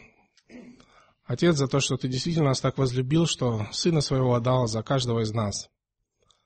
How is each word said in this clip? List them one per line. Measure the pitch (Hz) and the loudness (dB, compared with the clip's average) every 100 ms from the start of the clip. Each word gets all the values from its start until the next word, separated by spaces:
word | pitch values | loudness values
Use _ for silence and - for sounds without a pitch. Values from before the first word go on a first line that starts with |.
| - _ _ _ _ - - - _ _ _ _ | -14 _ _ _ _ -20 -20 -20 _ _ _ _
Отец, | - 120 175 151 | -8 0 2 2
за | 135 | 2
то, | 139 | 0
что | - 131 | 0 -2
ты | 131 | -4
действительно | 127 175 165 143 | -4 -2 0 2
нас | 131 | 2
так | 139 - | 0 0
возлюбил, | 135 123 127 156 165 | -2 0 0 2 2
что | - 127 110 104 | 0 -2 -2 -4
Сына | - 185 160 | -2 0 2
Своего | 135 135 127 | 2 0 2
отдал | 123 120 127 117 | 2 2 2 2
за | 110 | -2
каждого | 110 139 120 113 | -2 -2 0 -2
из | 110 | -2
нас. | 107 104 - - _ _ _ _ _ _ _ | -2 -4 -4 -10 _ _ _ _ _ _ _